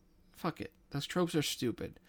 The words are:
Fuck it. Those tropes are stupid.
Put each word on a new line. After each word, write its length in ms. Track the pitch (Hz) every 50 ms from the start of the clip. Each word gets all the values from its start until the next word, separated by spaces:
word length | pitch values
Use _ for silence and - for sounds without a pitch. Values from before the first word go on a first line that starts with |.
| _ _ _ - - - -
Fuck 260 | - - 165 - -
it. 120 | - - - _ - -
Those 160 | - 143 -
tropes 260 | - - 180 175 170 -
are 80 | 156
stupid. 580 | 143 - - - 135 117 - - - - - - -